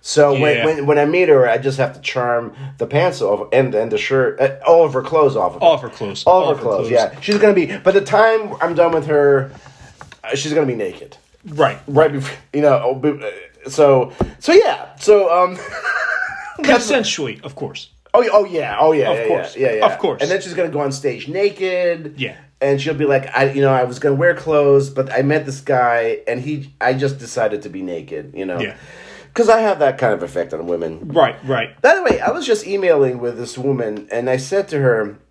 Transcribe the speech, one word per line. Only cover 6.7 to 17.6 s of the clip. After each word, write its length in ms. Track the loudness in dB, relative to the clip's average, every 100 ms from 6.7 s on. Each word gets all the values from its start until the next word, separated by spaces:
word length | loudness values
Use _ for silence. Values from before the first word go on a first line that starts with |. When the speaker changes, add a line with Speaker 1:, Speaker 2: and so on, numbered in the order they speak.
| -2 0
Speaker 2:
clothes. 20 | 0 0 -4
Speaker 1:
yeah. 40 |
She's 200 | -4 2
gonna 160 | 4 4
be, 220 | 0 0
by 120 | 2
the 80 | 2
time 520 | 2 2 4 2 -4 -4
I'm 140 | -4 2
done 160 | 2
with 160 | 2 0
her, 440 | 2 4 2 0 -12 -20 -20 -20 _ -20 -18
uh, 120 | -8 -6
she's 180 | -2
gonna 140 | 0 0
be 80 | -2
naked. 420 | -8 -10 -20 -20 _ _ -16
Speaker 2:
Right. 340 | 0 0 0 -2
Speaker 1:
Right 240 | 2 2
before, 260 | 0 -8 -12 _
you 80 | 0
know, 200 | 2 2
oh, 120 | 0 -2
be-, 280 | -2 -2
uh, 460 | -8 -12 -18 _ -12
so, 440 | 2 6 6 2 -4 -6 -4
so 140 | 4
yeah, 420 | 4 4 0 -8 -6
so, 320 | 4 4 6
um, 260 | 2 2 -2
<laughs> 1000 | -12 -10 -6 -4 -4 -4 -6 -10 -16 -4
Speaker 2:
Consensually, 840 | 2 2 2 -2 -2 -6 -8 -10
of 120 | -16
course. 340 | -12